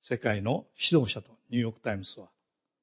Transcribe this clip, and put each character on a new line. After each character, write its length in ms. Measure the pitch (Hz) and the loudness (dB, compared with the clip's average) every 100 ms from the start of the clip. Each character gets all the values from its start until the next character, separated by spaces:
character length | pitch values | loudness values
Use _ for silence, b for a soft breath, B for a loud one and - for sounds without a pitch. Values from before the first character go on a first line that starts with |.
世 160 | - 123 | -4 -2
界 220 | 120 104 | 0 0
の 260 | 101 147 - _ | 0 -2 -4 _
指 240 | - 165 | 4 4
導 100 | 117 | 4
者 100 | - | -2
と 100 | - - _ | -10 -20 _
ニ 80 | 120 | -2
ュ 40 | |
ー 20 | |
ヨ 80 | 117 | -2
ー 40 | 107 | -4
ク 40 | |
タ 140 | - | -6
イ 40 | 104 | -6
ム 60 | |
ズ 160 | 92 - | -6 -14
は 100 | 92 _ _ _ _ _ | -20 _ _ _ _ _